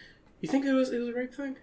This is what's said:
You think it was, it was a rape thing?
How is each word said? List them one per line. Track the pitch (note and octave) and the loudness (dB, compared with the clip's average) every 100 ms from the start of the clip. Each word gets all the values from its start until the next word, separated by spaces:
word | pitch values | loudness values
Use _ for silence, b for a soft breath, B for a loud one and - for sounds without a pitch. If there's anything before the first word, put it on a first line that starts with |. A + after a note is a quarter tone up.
| b b b - | b b b -10
You | - | 0
think | C#4 C#4 | 2 4
it | |
was, | C4 B3+ | 2 2
it | A#3+ | 0
was | A#3+ | -4
a | |
rape | A#3+ B3+ | -4 -6
thing? | - C#4 C4 | -6 -8 -8